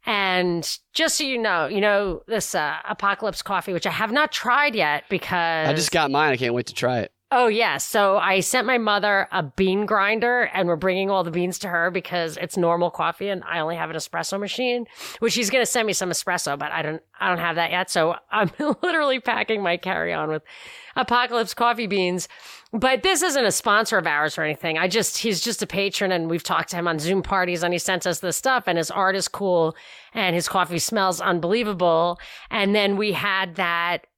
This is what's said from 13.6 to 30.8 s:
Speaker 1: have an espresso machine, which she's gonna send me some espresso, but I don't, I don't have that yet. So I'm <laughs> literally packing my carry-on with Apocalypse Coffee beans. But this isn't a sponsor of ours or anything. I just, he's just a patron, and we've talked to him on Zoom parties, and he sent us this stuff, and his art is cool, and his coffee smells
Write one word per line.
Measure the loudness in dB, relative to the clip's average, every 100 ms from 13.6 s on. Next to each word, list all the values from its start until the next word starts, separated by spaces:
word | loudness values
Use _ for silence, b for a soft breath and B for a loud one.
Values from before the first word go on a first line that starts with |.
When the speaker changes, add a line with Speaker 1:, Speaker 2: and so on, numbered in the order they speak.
| -4 -4
Speaker 1:
have | -6
an | -6
espresso | -6 -6 -4 -6
machine, | -6 -2 -2 -2 -4 B B B
which | -2
she's | 0 0
gonna | 2 2
send | 0 0
me |
some | 0 -2
espresso, | -2 -2 -2 -2 -4
but | -4
I | -4
don't, | -4 -6 _ -4
I | -2
don't | 0
have | -2 0
that | 0
yet. | 0 0
So | 2 2 0 _
I'm | 0 0
<laughs> | 0 -2 0
literally | 0 0 0 0
packing | -2 -2 0 0
my | 0 -2
carry-on | -2 -2 -2 -2 -2
with | -4 -8 B B B B -4
Apocalypse | 0 2 2 0 -2
Coffee | 0 0 2 0
beans. | 0 0 0 -6 B B B B
But | 0 2 2
this | 2 2
isn't | 2 2
a | 2
sponsor | 2 2 2 4 0
of | 2
ours | 0 0 0
or |
anything. | -4 -2 -4 0
I | 0
just, | 0 0 -2
he's | -2 -2
just | -2 -4
a | -4
patron, | -2 -2 0 0
and | 0 0
we've | -4
talked | -2 -2 -2
to | -4
him | -2
on | -2
Zoom | 0 0
parties, | 0 0 0 0
and | -2
he | -2
sent | -2 -2 -2
us | -4
this | -4 -2
stuff, | 0 0 0
and | 0
his | 0
art | 0 0 0
is | -4
cool, | -4 0 2 2 -2 B B B
and | -4 0
his | 0 0
coffee | 0 0
smells | 0